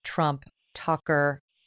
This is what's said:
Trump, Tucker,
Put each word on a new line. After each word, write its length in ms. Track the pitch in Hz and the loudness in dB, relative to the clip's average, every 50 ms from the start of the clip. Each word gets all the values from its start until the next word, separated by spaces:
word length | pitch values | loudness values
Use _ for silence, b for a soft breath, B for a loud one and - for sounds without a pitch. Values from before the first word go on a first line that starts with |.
| - | -14
Trump, 400 | - - - 160 151 139 135 - - _ _ _ _ - | -6 -2 0 2 2 0 -2 -8 -16 _ _ _ _ -14
Tucker, 680 | - - - 160 151 - - 156 147 143 143 139 139 - _ _ _ _ | -6 -2 -2 -2 -2 0 0 2 2 2 2 0 -2 -8 _ _ _ _